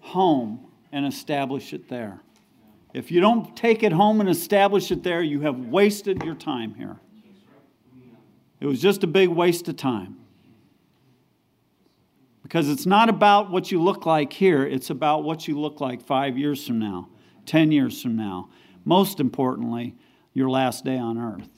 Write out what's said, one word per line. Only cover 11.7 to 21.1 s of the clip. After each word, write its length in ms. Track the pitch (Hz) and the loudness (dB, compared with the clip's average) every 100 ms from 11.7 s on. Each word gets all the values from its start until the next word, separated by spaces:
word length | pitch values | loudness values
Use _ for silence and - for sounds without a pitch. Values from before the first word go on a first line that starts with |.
| _ _ _ _ _ _ _ | _ _ _ _ _ _ _
Because 260 | - 202 147 | -4 0 0
it's 160 | 143 | 0
not 240 | 180 202 226 | 2 4 4
about 420 | 185 208 202 202 | 6 6 6 4
what 200 | 180 180 | -4 -2
you 100 | 185 | 0
look 240 | 170 196 | 0 0
like 280 | - 160 147 | 0 0 0
here, 320 | - 190 156 139 | 2 4 4 0
it's 240 | 135 131 | -4 -6
about 320 | 139 151 151 | -4 0 0
what 240 | 151 160 165 | -2 -6 -6
you 120 | 147 | -6
look 220 | 151 147 | -6 -6
like 220 | 135 123 | -8 -8
five 320 | - 131 139 123 | -2 -2 0 -2
years 300 | 143 139 - | -2 -4 -4
from 140 | 117 | -4
now, 280 | 107 92 92 _ _ _ - | -2 -6 -10 _ _ _ -2
ten 240 | 156 156 | 2 4
years 320 | 151 127 - | 4 0 -4
from 140 | 123 110 | -4 -4
now. 340 | 107 92 90 _ _ - | -4 -8 -12 _ _ -12
Most 360 | - 175 196 - | 2 2 2 0
importantly, 720 | 135 - 131 131 120 117 120 - _ _ _ | -2 0 -2 -2 -6 -6 -8 -12 _ _ _
your 160 | - 131 | -4 0
last 340 | 131 131 117 | 2 0 -2
day 140 | 135 131 | -6 -4
on 180 | 117 | -4